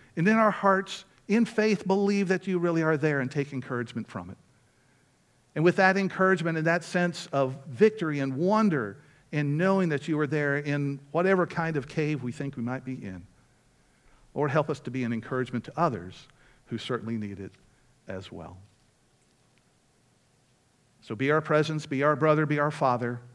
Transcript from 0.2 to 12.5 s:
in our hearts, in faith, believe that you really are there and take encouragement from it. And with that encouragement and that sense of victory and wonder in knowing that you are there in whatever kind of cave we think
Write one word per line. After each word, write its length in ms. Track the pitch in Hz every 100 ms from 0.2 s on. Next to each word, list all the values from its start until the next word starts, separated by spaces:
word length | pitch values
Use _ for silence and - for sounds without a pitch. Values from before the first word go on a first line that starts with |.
| 185
in 100 | 220
our 140 | 214
hearts, 540 | - 196 190 190 - - _ -
in 160 | 220
faith, 420 | 226 - 220 196 190
believe 420 | 196 202 202 185
that 180 | 185 190
you 120 | 180
really 240 | 170 165
are 140 | 160 151
there 240 | 156 139
and 100 | 127
take 220 | 147 143
encouragement 560 | 135 - 123 117 117 -
from 220 | 98 87
it. 80 | - _ _ _ _ _ _ _ _ _ _ _
And 100 | 151
with 120 | 175 175
that 220 | 190 196
encouragement 580 | 190 - 190 185 165 160
and 100 | 160
that 180 | 170
sense 440 | 165 180 175 170 -
of 260 | 139 131 131 -
victory 540 | 117 214 214 160 143
and 160 | 135 131
wonder 640 | 180 214 214 147 104 - - _ _
in 240 | 151 143 151
knowing 300 | 190 196 175
that 160 | 139 165
you 100 | 151
are 80 | 147
there 300 | 151 143 143
in 420 | 147 143 143 139 -
whatever 340 | 165 185 185 170
kind 300 | 175 165 151
of 120 | -
cave 340 | 160 151 143
we 100 | 123
think 240 | 117 139